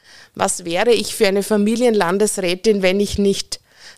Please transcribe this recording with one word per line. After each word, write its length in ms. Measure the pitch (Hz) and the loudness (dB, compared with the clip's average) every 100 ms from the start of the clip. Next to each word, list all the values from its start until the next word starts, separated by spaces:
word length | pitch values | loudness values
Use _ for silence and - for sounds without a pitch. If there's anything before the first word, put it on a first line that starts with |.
| _ - - | _ -20 -20
Was 300 | - 196 - | -4 -4 -4
wäre 260 | 175 170 233 | -4 -2 2
ich 240 | 208 214 | 2 0
für 120 | - 202 | 0 0
eine 160 | 196 | 0
Familienlandesrätin, 1400 | 196 214 208 226 247 214 170 196 208 - 180 185 220 202 | 0 0 2 2 2 2 0 0 -2 -2 -4 0 0 2
wenn 180 | 185 196 | 2 0
ich 180 | 208 - | -2 0
nicht 420 | 202 196 - - _ _ - | 0 0 -6 -14 _ _ -20